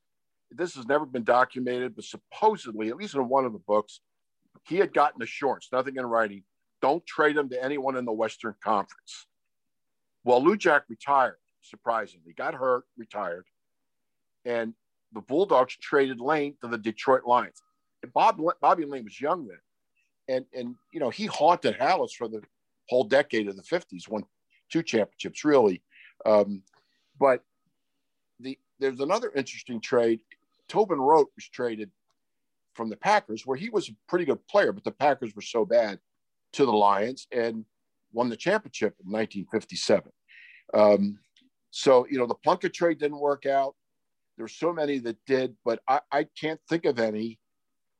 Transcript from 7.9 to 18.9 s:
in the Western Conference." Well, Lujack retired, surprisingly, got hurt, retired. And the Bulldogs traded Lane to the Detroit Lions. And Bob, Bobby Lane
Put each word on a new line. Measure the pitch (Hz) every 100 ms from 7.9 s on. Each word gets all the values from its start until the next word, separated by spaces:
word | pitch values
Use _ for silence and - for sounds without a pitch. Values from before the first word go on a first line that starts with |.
| 131
in | 123
the |
Western | 110 110 - 113 101
Conference." | - 104 98 - - - - _ _ _ _ _ _ _ _ _
Well, | 120 123
Lujack | 147 208 180 147 -
retired, | 113 - 139 123 90 _ _
surprisingly, | _ - 120 113 104 87 80
got | 82 131
hurt, | 143 131 123 - -
retired. | 113 101 95 87 92 _ _ _ _ _ _ _ _ _ 123
And | 117 113 113 _ _ _
the | 110
Bulldogs | - 143 190 151 165 -
traded | - 143 135 123
Lane | 127 156 143 -
to | 120
the | 117
Detroit | 107 110 - 131 120
Lions. | 120 92 - _ _ _ _
And | -
Bob, | 139 196 196 160 -
Bobby | 165 208
Lane | 147